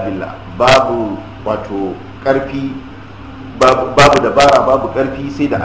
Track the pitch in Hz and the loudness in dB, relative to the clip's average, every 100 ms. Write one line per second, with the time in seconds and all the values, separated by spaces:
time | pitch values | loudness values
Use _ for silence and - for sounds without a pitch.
0 | 104 95 - - - 90 123 131 113 117 | 0 -6 -8 -10 -8 0 4 4 2 -2
1 | 107 98 - - 104 107 - 98 95 90 | -4 -6 -12 -8 -6 -4 -4 -6 -6 -8
2 | - - 135 135 - 139 135 - - - | -14 -4 0 0 0 -6 -6 -8 -14 -16
3 | - - - - - - 127 127 - 139 | -18 -16 -16 -14 -8 2 2 2 2 6
4 | 143 131 117 - 143 131 120 131 120 131 | 6 6 4 4 6 6 4 2 0 -2
5 | 135 135 139 - 143 107 | -2 -4 -8 -4 -2 -2